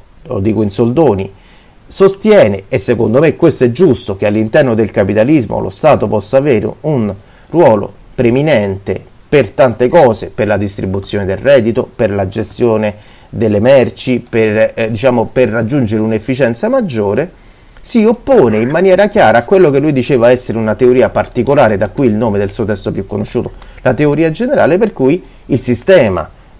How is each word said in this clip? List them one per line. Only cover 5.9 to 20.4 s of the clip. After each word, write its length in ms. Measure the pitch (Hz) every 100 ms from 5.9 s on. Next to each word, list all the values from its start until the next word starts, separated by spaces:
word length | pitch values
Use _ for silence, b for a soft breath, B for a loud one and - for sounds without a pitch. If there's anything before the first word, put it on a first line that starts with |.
| 123 107
possa 300 | 107 - 135
avere 320 | 147 113 110 -
un 340 | 151 143 104 101 b b b
ruolo 420 | 156 156 107 - - -
preminente 840 | - 117 123 151 131 101 98 - 95 - - _
per 220 | 147 117
tante 380 | - 135 110 123
cose, 420 | 170 135 110 90
per 120 | - 104
la 100 | 101
distribuzione 720 | 101 - 104 95 98 101 95
del 100 | 95
reddito, 520 | 117 139 110 113 -
per 160 | - 98
la 160 | 101 98
gestione 880 | 107 104 - 120 110 107 101 - - -
delle 300 | - 110 104
merci, 640 | 117 135 110 - - 120 120
per, 460 | 117 110 107 110
eh, 160 | - 113
diciamo, 360 | 110 131 123 107
per 240 | - 123
raggiungere 500 | 113 110 143 117 110
un'efficienza 680 | 110 110 - 131 127 120 214
maggiore, 640 | 269 208 117 104 110 170 - b b b b
si 240 | - 240
oppone 540 | 214 240 - 254 127 107
in 120 | 117
maniera 360 | 156 190 180 208
chiara 300 | 208 127 113
a 60 |
quello 260 | 120 196 170
che 80 | 139
lui 140 | 151
diceva 380 | 135 120 139 117
essere 280 | 123